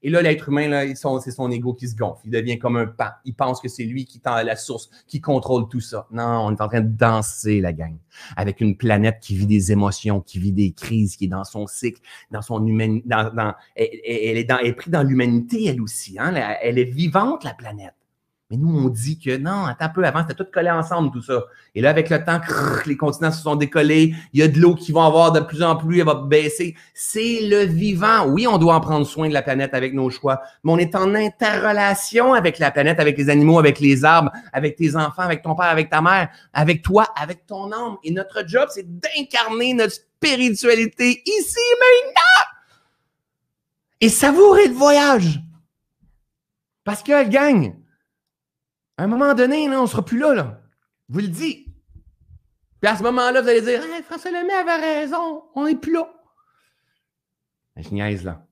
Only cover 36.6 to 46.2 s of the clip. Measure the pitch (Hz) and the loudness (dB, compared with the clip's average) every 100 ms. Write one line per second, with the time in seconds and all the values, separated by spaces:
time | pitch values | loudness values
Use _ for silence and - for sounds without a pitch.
36.6 | 151 165 - 190 220 - 151 175 _ 196 | 0 0 2 2 2 -2 -10 -12 _ -14
37.6 | 196 214 240 196 156 180 190 214 180 220 | -10 -10 -10 -10 -6 -6 -6 -8 -2 -2
38.6 | 285 - 180 175 302 311 277 247 220 226 | -2 -4 -14 -10 -8 -8 -4 -2 -2 -2
39.6 | 247 247 220 - _ _ 311 262 247 202 | 0 0 0 -2 _ _ -2 2 0 2
40.6 | 240 233 226 - 247 247 - 427 330 - | 2 2 0 0 0 0 -2 -2 -2 -2
41.6 | 480 480 508 494 523 698 679 740 - - | 2 4 6 6 4 2 6 6 4 -6
42.6 | _ _ _ _ _ _ _ _ _ _ | _ _ _ _ _ _ _ _ _ _
43.6 | _ _ _ _ 220 - 277 294 403 392 | _ _ _ _ 2 4 2 8 8 10
44.6 | 403 247 285 294 285 262 175 143 - - | 6 6 4 6 6 4 2 -2 -8 -20
45.6 | _ _ _ _ _ _ | _ _ _ _ _ _